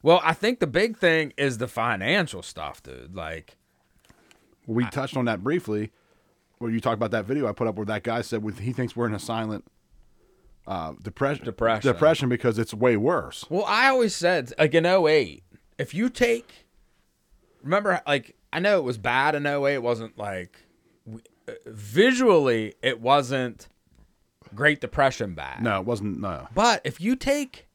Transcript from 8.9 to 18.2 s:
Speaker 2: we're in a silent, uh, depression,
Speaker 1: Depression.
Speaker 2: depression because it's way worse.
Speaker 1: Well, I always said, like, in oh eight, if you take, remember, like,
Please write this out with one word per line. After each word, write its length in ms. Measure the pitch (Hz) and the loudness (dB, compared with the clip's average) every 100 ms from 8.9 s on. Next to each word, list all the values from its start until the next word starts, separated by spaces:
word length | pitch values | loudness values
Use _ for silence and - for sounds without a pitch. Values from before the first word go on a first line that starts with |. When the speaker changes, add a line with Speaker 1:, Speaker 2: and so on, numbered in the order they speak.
| - | -2
Speaker 2:
we're 120 | 120 | -2
in 60 | |
a 60 | 104 | -4
silent, 460 | - 113 110 104 - _ _ _ _ _ _ _ _ _ - | -4 -6 -4 -8 -12 _ _ _ _ _ _ _ _ _ -10
uh, 260 | 92 80 69 | -8 -8 -10
depression, 420 | - - 139 147 | -14 -4 -2 -2
Speaker 1:
Depression. 480 | - 98 113 110 135 | -8 0 2 2 2
Speaker 2:
depression 380 | 120 151 165 131 | 4 4 4 0
because 300 | 120 123 107 | 0 0 0
it's 120 | 113 | -4
way 240 | 107 123 110 | 2 2 4
worse. 480 | 123 170 82 - - | 2 0 -4 -14 -6
Speaker 1:
Well, 160 | 175 202 | -4 0
I 200 | 208 269 | 4 4
always 280 | 262 226 - | 4 2 2
said, 380 | 175 180 123 - | 2 2 -2 0
like, 160 | 151 165 | 4 4
in 100 | 170 | 4
oh 220 | 190 160 | 4 6
eight, 360 | 156 101 71 _ - _ - | 4 2 -8 _ -20 _ -10
if 160 | 143 175 | -8 -2
you 120 | 240 | -4
take, 600 | - 240 233 - - _ _ _ _ _ _ _ _ _ _ | 0 0 0 -6 -20 _ _ _ _ _ _ _ _ _ _
remember, 360 | 135 190 208 139 - | -2 0 2 -2 0
like, 280 | 143 | -2